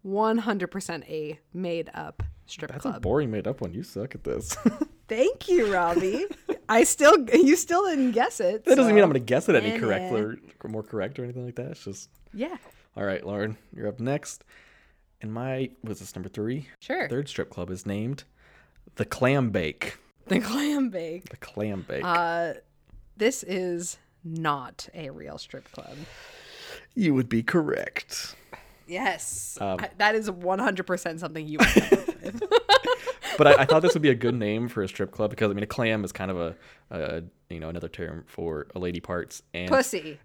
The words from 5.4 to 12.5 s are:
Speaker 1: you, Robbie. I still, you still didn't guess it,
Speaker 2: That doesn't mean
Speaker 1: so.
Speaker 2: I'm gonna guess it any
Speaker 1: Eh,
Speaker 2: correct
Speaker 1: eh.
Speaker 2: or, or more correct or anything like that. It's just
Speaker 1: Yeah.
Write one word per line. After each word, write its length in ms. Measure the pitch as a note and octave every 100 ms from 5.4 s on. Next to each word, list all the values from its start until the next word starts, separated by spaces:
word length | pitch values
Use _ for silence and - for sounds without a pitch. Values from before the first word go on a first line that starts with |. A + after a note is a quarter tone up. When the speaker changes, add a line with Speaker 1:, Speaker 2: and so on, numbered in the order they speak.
| -
Speaker 1:
you, 220 | F4 G#3+
Robbie. 540 | F#3+ E3+ F3 F#3+ A3+ G4 - - - -
I 140 | A3+
still, 340 | D#4+ - D4 F#4 A#3+
you 220 | - C#4 F4
still 300 | - F4 G4+
didn't 260 | D4+ B3+
guess 280 | A3+ D4 -
it, 240 | F#3 G#3+
Speaker 2:
That 120 | - C4+
doesn't 180 | A#3+
mean 80 | G#3
Speaker 1:
so. 20 |
Speaker 2:
I'm 60 | F#3
gonna 80 | C3+
guess 280 | A#2 B2 -
it 40 | C#3+
any 160 | A2
Speaker 1:
Eh, 60 | -
Speaker 2:
correct 320 | A2 F#2+ F#3
Speaker 1:
eh. 40 | A2+
Speaker 2:
or, 200 | G#2+ A#2 - _
or 80 | -
more 120 | A2
correct 360 | G#2+ A2 G2 C#3
or 60 |
anything 200 | B2 B2
like 120 | B2 A#2+
that. 160 | C3
It's 120 | -
just 240 | - F#2+ - _ _
Speaker 1:
Yeah. 240 | - C#4+